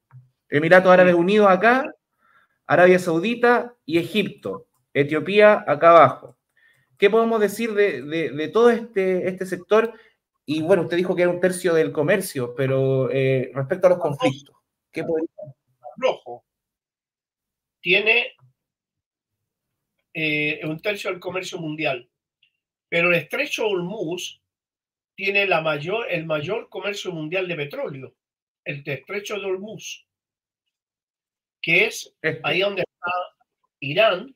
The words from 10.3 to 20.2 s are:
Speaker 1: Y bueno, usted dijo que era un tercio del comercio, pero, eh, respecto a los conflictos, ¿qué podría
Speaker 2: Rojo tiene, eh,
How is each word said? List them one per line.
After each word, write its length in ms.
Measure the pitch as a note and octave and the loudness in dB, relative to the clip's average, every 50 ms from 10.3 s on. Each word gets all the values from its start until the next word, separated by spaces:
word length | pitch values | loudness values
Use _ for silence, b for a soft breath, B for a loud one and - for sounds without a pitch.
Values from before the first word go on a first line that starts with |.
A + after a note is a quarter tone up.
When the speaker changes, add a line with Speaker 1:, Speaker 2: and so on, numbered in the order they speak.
| _ _ _ | _ _ _
Speaker 1:
Y 160 | - D3+ D#3+ | -6 -4 -2
bueno, 200 | D#3 E3+ G3 F3 D3+ | 0 2 2 2 2
usted 140 | - E3+ | 0 -2
dijo 180 | F3 F#3 F3+ F3 | -2 -2 -2 0
que 60 | E3 | 0
era 100 | F3+ F3 | 0 0
un 80 | F3 F3 | 0 0
tercio 340 | F#3 F#3 F3+ - - F3 E3 | 0 -2 0 -2 -2 0 2
del 200 | D#3+ D3+ C#3+ C#3+ | 2 0 0 -2
comercio, 600 | D#3 C#3+ D#3 G#3 F#3+ F#3+ - - C#3 B2 A#2+ B2 | -2 0 0 0 0 -2 -4 -6 -6 -8 -6 -4
pero, 560 | - C3+ C3 C3+ C3+ C3+ C3+ C3+ C3 C3 A#2+ | -4 -2 0 0 0 0 0 0 0 0 0
eh, 420 | C3 C3+ C3+ C3 C3+ B2+ B2 - - | 0 0 0 0 0 0 -2 -4 -6
respecto 340 | C#3+ C3+ C3+ F#3 F3+ F#3+ | -6 -4 -4 0 2 4
a 40 | F3+ | 4
los 80 | F3+ F3 | 4 2
conflictos, 540 | E3+ D3+ C#3+ - - - C3 - - _ _ _ _ _ _ _ _ _ | -2 -4 -2 -2 -2 -2 -2 -4 -10 _ _ _ _ _ _ _ _ _
¿qué 140 | - D#3 D#3+ | -12 -10 -6
podría 240 | E3 E3 D#3+ - - _ - - C#3+ - _ _ _ _ _ - - - | -4 -4 -4 -4 -8 _ -14 -20 -20 -20 _ _ _ _ _ -20 -20 -8
Speaker 2:
Rojo 480 | A3 B3+ B3+ - - - C3+ A#2+ - _ _ _ _ _ _ _ _ _ _ _ _ _ _ _ _ _ _ _ _ _ _ _ _ _ _ _ _ | -4 -2 -2 -2 -4 -10 -18 -18 -18 _ _ _ _ _ _ _ _ _ _ _ _ _ _ _ _ _ _ _ _ _ _ _ _ _ _ _ _
tiene, 540 | - E3+ F#3 G3+ G#3+ A3 A#3 A#3 B3 - - _ _ _ _ _ _ _ _ _ _ _ _ _ _ _ _ _ _ _ _ _ _ _ _ _ _ _ _ _ _ _ _ _ _ _ - | 0 2 2 2 2 2 0 0 -2 -4 -10 _ _ _ _ _ _ _ _ _ _ _ _ _ _ _ _ _ _ _ _ _ _ _ _ _ _ _ _ _ _ _ _ _ _ _ -8
eh, 460 | D#3+ | -6